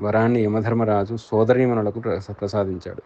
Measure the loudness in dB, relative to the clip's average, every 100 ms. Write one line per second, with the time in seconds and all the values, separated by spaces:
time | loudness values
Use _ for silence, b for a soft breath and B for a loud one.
0 | -2 2 2 2 2 0 0 0 2 0
1 | -2 -6 -2 2 4 4 2 2 -2 -4
2 | -4 -4 -6 -8 -4 -2 -2 -4 -10 -12